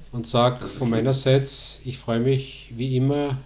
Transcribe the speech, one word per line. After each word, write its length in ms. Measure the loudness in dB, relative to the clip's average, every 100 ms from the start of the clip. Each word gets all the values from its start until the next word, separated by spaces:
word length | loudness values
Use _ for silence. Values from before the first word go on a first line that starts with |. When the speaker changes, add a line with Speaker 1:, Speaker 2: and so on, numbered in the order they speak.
| -10
Speaker 1:
und 140 | -10 0
sag 320 | 4 4 2
Speaker 2:
Das 100 | -6
ist 60 | -2
Speaker 1:
von 100 | 0
Speaker 2:
gut. 80 | 2
Speaker 1:
meinerseits, 840 | 2 2 4 4 2 -8 -12 -12
ich 140 | -12 -8
freue 200 | -2 0
mich 540 | 2 2 -2 -14 -12
wie 220 | -6 -2 2
immer 400 | 2 2 -2 -4